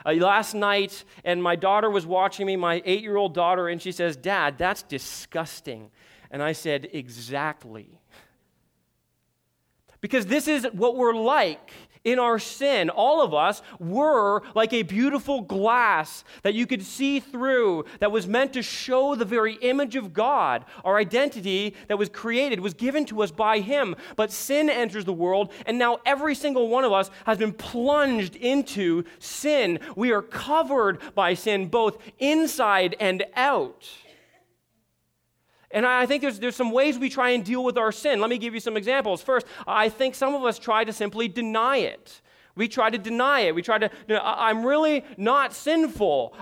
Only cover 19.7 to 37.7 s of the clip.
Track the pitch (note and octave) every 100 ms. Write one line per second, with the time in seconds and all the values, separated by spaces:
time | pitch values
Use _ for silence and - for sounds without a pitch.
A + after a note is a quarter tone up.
19.7 | C4+ C#4 C4 G3+ D#3+ A#3 C#4 D#3 A#2+ -
20.7 | - F#3 G3+ F#3+ A#3+ C#4+ A#3+ F#3+ F#3+ G#3
21.7 | G3 - G3+ G#3 - A3+ A#3+ C#4 G#3 G3
22.7 | D#3+ B3 C#4+ D4 G#3+ G3+ D#3 G#3+ G#3+ G3+
23.7 | C#4+ A3 D#3 - - G#3+ - - C#4+ D4+
24.7 | A#3+ A3+ G#3 F#3 E3+ F3 F#3+ G3+ - A3
25.7 | A#3+ A#3+ A#3+ B3 C#4 D4+ C#4 D4 B3+ A3+
26.7 | B3 B3+ F#3+ F#3+ - - G#3 A3 G#3+ -
27.7 | A#3+ B3 D4 C#4 A#3 F#3 - A#3+ C#4 -
28.7 | G3+ F3 E3 E3 - - - D4 D4 F#3+
29.7 | E3 - F#3+ B3 G#3+ - - B3+ D#4 C4+
30.7 | C#4 G3+ F3 - F#3+ F3+ F3+ G#3+ G3+ F#3
31.7 | A#3 A3 A3 - - C#4 D#4 D#4+ - A3
32.7 | F#3+ F3+ - G3+ F#3 F#3+ B3 C4+ A#3 C3
33.7 | - - - - - _ _ _ _ _
34.7 | _ _ _ _ _ _ _ _ _ -
35.7 | G#3 B3 B3+ B3 C#4+ C#4 G3+ B3 A#3+ A#3+
36.7 | A#3+ D4 B3 C4 C4+ B3 B3 F#3 B3+ B3+